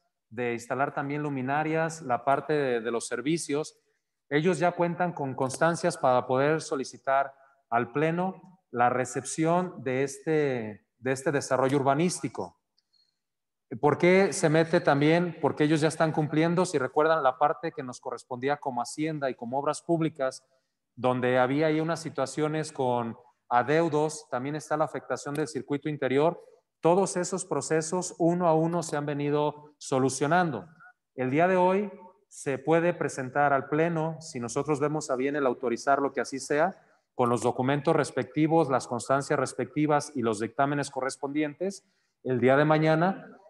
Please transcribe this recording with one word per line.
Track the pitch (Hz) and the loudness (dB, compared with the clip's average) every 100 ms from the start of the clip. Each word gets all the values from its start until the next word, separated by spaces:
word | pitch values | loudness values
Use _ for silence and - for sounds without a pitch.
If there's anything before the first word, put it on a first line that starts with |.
| _ _ _ | _ _ _
de | 110 120 | -6 -4
instalar | 117 117 131 139 | -4 -4 -2 -2
también | 151 139 147 | -4 -6 -6
luminarias, | 147 135 127 147 156 160 165 160 | -4 -4 -2 -2 0 -2 -2 -6
la | 135 120 | -4 -2
parte | - 139 143 | 2 0 0
de, | 151 135 120 | -2 0 -2
de | 113 | -2
los | 117 - | -4 -4
servicios. | 120 127 170 - 143 156 - _ _ _ _ _ | -6 -2 -4 -2 -4 -6 -12 _ _ _ _ _
Ellos | 147 180 156 | 0 2 2
ya | 175 | 0
cuentan | 175 175 170 175 | 2 0 0 -2
con | 170 135 | -2 -6
constancias | 127 131 - 165 165 175 170 | -4 -4 0 0 2 -2 0
para | 135 127 123 | 2 2 2
poder | 131 147 160 | 2 2 0
solicitar | - 139 127 - - 135 135 - _ _ _ | -2 -6 -6 -8 -2 0 -2 -8 _ _ _
al | 117 120 | -2 0
Pleno | 147 156 170 185 185 - - _ | 0 0 0 -4 -6 -16 -20 _
la | 120 123 | 0 2
recepción | 120 123 139 131 - 160 175 180 - | 2 -2 -6 -6 -2 0 2 0 -6
de | 127 127 | -4 -2
este, | 139 - - 156 143 127 110 104 _ _ | -2 -4 -2 0 0 -2 -6 -10 _ _
de | 127 | -4
este | 135 165 | -2 -2
desarrollo | 143 - 127 135 143 | -2 0 2 2 2
urbanístico. | 131 139 175 - 120 - 90 - _ _ _ _ _ _ _ _ _ _ _ 117 | 2 2 0 -2 -6 -8 -10 -12 _ _ _ _ _ _ _ _ _ _ _ -2
¿Por | 147 143 | 0 4
qué | 175 185 190 | 6 6 4
se | - 160 | 2 2
mete | 160 165 175 | 4 4 2
también? | 170 143 151 170 175 - | 4 4 4 4 2 -2
Porque | 135 - | -2 2
ellos | 151 156 | 2 2
ya | 156 | 0
están | - 160 | 0 0
cumpliendo, | 151 151 151 170 175 | 0 0 2 2 2
si | 175 143 | 0 0
recuerdan, | 127 151 156 160 | 0 2 2 4
la | 131 - | 2 2
parte | 147 160 165 | 0 0 -6
que | 151 | -8
nos | 127 123 | -10 -10
correspondía | 131 120 - 123 135 143 | -10 -10 -10 -6 -2 -2
como | 143 120 | -4 -6
Hacienda | 117 - 156 156 135 | -6 -4 -4 -4 -4
y | |
como | 120 120 135 | -6 -6 -4
Obras | 147 147 | -4 -4
Públicas, | - 165 156 160 131 - _ _ _ _ _ - | -2 0 0 -2 -6 -6 _ _ _ _ _ -2
donde | 127 127 123 127 | 0 2 2 2
había | 127 139 160 | 2 2 0
ahí | 156 | 0
unas | 160 160 | -2 -4
situaciones | 160 - 131 - 151 156 151 | -6 -4 -4 -2 -2 -2 -4
con | - 127 120 113 113 _ _ - | -2 -2 0 -2 -8 _ _ -2
adeudos, | 123 123 156 170 151 156 156 - | 0 2 2 2 0 -2 -4 -8
también | 123 135 151 | -6 -6 -8
está | - 151 | -4 -2
la | 151 | -2
afectación | 135 - 123 143 | -6 -8 -8 -6
del | 143 151 | -6 -6
circuito | 131 - 143 156 | -6 -4 -4 -4
interior. | 147 131 131 160 165 - _ _ _ | -4 0 2 2 0 -10 _ _ _
Todos | 160 185 185 180 | 4 4 2 -2
esos | 175 185 | -4 -6
procesos, | - 143 - 160 160 180 175 - | -4 -6 0 -2 0 -4 -4 0
uno | 165 175 175 | 2 4 4
a | |
uno, | 160 165 170 | 4 2 0
se | 160 147 | -2 -4
han | |
venido | 147 143 143 147 147 - - _ | -4 -2 0 0 0 -4 -12 _
solucionando. | - 135 131 131 143 175 175 113 90 - - _ _ | -2 2 2 0 2 2 2 -2 -10 -18 -20 _ _
El | - 127 | -6 -2
día | 143 180 | 2 4
de | 185 | 4
hoy | 180 190 208 - - _ _ | 4 2 -2 -8 -20 _ _
se | - 147 131 | -10 -6 -4
puede | 147 165 175 | 2 4 4
presentar | 165 143 139 127 143 143 | 0 -4 -4 -4 0 2
al | 135 131 | 2 0
Pleno, | 151 170 160 160 160 | 0 0 0 -2 -6
si | - 127 | -10 -8
nosotros | 117 143 143 139 | -6 -4 -2 0
vemos | 147 151 143 | 0 -2 -2
a | 127 | -2
bien | 139 147 | -2 0
el | |
autorizar | 135 120 120 113 143 139 | 0 0 -2 -2 2 2
lo | 139 | 2
que | 127 | -2
así | 113 131 | -4 -6
sea, | - 147 180 - _ _ _ | -2 0 0 -2 _ _ _
con | - 120 | 0 2
los | 120 | 2
documentos | 120 123 127 143 165 | 2 0 0 0 2
respectivos, | 156 131 135 117 151 151 165 143 | 2 0 -4 -4 0 2 2 2
las | 127 - | 0 -2
constancias | 120 - 135 135 143 | -4 0 0 2 -2
respectivas | 127 - 120 147 151 147 - | -2 -4 -6 -2 2 2 0
y | 131 | -2
los | 117 104 | -2 0
dictámenes | 113 - 139 147 139 | -2 0 0 0 -4
correspondientes, | 131 131 - 139 147 151 143 190 196 _ _ _ _ | -6 -6 -6 -6 -2 -4 -4 -6 -8 _ _ _ _
el | 127 123 | -4 2
día | 123 139 | 4 6
de | |
mañana, | 151 156 156 160 180 196 - - - | 6 4 4 4 2 -2 -10 -20 -20